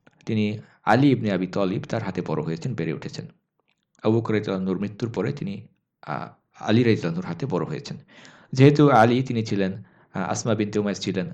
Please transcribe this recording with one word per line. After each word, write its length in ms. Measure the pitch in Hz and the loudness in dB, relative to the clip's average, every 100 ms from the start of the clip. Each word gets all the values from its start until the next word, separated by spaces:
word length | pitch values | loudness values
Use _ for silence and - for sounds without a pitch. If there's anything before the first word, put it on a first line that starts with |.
| _ _ - | _ _ -4
তিনি 320 | 110 104 110 - _ | -2 -2 -4 -12 _
আলী 240 | - 117 143 | 2 6 6
ইবনে 240 | 117 107 | 4 0
আবি 140 | 92 92 | 0 -2
তালিব 360 | 101 95 110 - | -2 -2 -2 -4
তার 140 | 113 | -6
হাতে 200 | 104 90 82 | -4 -6 -4
বড় 160 | 78 | -4
হয়েছেন, 320 | 78 80 135 | -4 -6 -6
বেড়ে 180 | 107 82 | -4 -4
উঠেছেন। 340 | 76 78 - - _ _ _ _ _ _ _ | -6 -10 -14 -16 _ _ _ _ _ _ _
আবু 180 | 113 113 | 0 0
বকর 140 | 113 | 0
রাদিয়াল্লাহু 360 | 107 101 95 95 | -2 -2 -4 -2
আনহুর 180 | 92 101 | -2 -4
মৃত্যুর 220 | 107 113 | -6 -6
পরে 220 | 98 113 | -4 -4
তিনি, 340 | - 98 101 - _ _ _ | -4 -8 -10 -14 _ _ _
আহ, 260 | - 64 - _ _ - | -10 -10 -10 _ _ -10
আলী 180 | - 113 | 0 2
রাদিয়াল্লাহু 300 | 120 104 87 | 4 2 0
আনহুর 160 | 82 | -4
হাতে 220 | 90 82 - | -6 -8 -4
বড় 200 | 87 76 | -4 -4
হয়েছেন। 300 | 76 - - - - - - - | -8 -10 -14 -18 -20 -20 -20 -4
যেহেতু 380 | 131 139 147 143 | 6 8 8 6
আলী 320 | 120 117 123 | 8 6 4
তিনি 220 | 131 117 | 0 -2
ছিলেন, 280 | 110 98 95 | -2 -2 -2
আহ, 580 | 110 - _ _ - 90 | -4 -14 _ _ -6 -4
আসমা 240 | 113 120 | -4 -2
বিনতে 240 | 110 104 104 | -2 -2 -2
উমাইস 220 | 101 95 | -2 -4
ছিলেন, 300 | 104 92 87 | -4 -4 -6